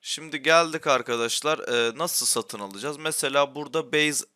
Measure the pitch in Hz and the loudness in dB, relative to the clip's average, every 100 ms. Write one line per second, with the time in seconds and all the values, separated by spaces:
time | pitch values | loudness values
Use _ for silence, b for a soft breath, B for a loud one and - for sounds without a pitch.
0 | - - 156 147 139 165 170 151 151 131 | -8 -8 -6 -4 4 6 4 -2 2 2
1 | 123 120 117 - 151 156 - 120 117 117 | 2 0 0 0 0 -2 0 0 0 0
2 | 175 - 120 - 110 110 101 98 127 147 | -2 0 0 0 -2 -8 -10 -8 -8 -6
3 | 156 156 143 139 143 135 147 160 143 151 | -6 -2 0 2 2 0 -4 -4 0 2
4 | 151 143 - | 2 0 -6